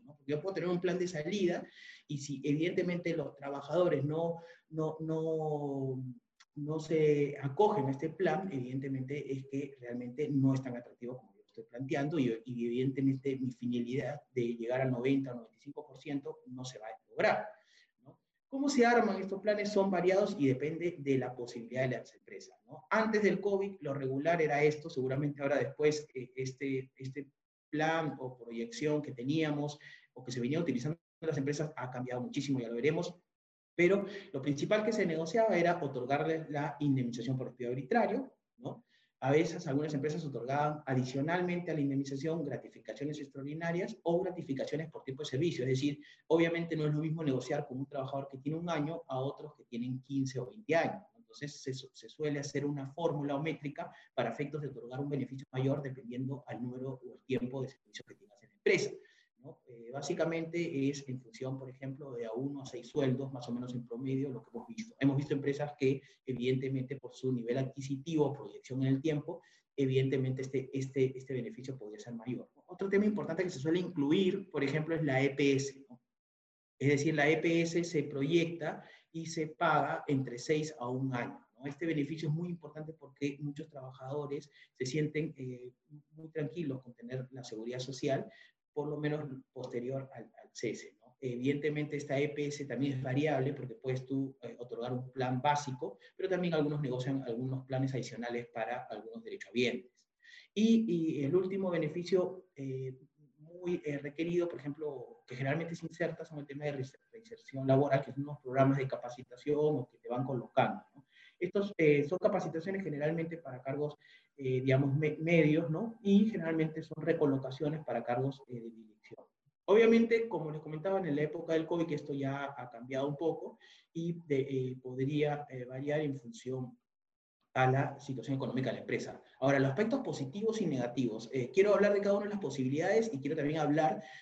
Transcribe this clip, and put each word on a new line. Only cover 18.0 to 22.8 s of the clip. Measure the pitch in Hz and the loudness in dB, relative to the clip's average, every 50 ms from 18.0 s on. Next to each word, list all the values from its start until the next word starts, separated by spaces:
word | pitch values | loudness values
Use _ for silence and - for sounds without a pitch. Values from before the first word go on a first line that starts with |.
¿no? | _ - - _ _ _ _ _ _ _ | _ -20 -20 _ _ _ _ _ _ _
¿Cómo | 269 269 285 277 | -4 -2 0 2
se | - 240 233 | 4 6 6
arman | 233 240 233 214 208 190 190 | 8 6 6 4 4 2 -2
estos | 190 - 196 190 | -2 -4 -6 -2
planes? | - 214 208 208 202 202 | 0 0 0 0 0 2
Son | - 196 196 196 | 2 4 4 4
variados | 185 170 175 185 190 202 208 202 190 - | 2 4 4 4 6 6 4 2 2 2
y | 139 | 4
depende | 131 131 131 143 156 165 160 175 175 - 151 | 4 4 2 0 -2 -2 -2 -2 -2 -2 -2
de | 139 139 135 127 | 0 2 2 2
la | 123 123 - | 2 -2 -6
posibilidad | 127 120 - - 120 113 - 120 127 131 123 | -8 -10 -8 -8 -10 -10 -6 -2 0 0 0
de | 120 | 0
las | 110 - - - | -4 -6 -12 -18
empresas, | - _ - 101 95 - - - _ _ | -20 _ -16 -16 -16 -16 -18 -20 _ _
¿no? | 117 143 - | -20 -20 -20